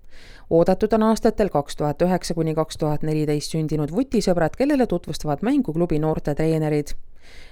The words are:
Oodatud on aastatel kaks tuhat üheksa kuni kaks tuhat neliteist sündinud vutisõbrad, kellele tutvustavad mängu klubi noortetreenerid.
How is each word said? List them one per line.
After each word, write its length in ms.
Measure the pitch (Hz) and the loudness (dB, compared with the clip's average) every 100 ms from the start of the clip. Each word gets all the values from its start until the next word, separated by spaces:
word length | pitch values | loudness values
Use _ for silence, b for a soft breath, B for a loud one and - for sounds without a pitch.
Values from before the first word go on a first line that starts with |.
| - B B B B | -20 B B B B
Oodatud 420 | 165 170 185 214 | 4 4 4 2
on 100 | 220 | 2
aastatel 460 | 220 220 226 220 202 | 4 2 2 2 0
kaks 240 | 147 143 - | 0 -2 -2
tuhat 260 | 151 143 | -2 0
üheksa 320 | 180 180 - | 2 0 -2
kuni 200 | 170 160 | -2 -2
kaks 220 | 156 156 - | -2 -4 -2
tuhat 260 | 151 151 | -2 0
neliteist 500 | 156 156 151 151 - | 0 0 0 -2 -2
sündinud 400 | 160 156 151 147 | -4 -2 -2 -2
vutisõbrad, 640 | 175 269 233 196 180 160 - | -2 0 0 2 2 2 0
kellele 280 | 277 285 220 | 2 2 2
tutvustavad 520 | 202 - 151 151 143 | 0 -4 -6 -2 -2
mängu 300 | 208 294 247 | 0 0 0
klubi 260 | 156 170 151 | 0 0 0
noortetreenerid. 1000 | 156 156 - 147 160 160 156 151 147 - - - B B B | 0 0 -2 0 2 2 0 0 -2 -6 -8 -14 B B B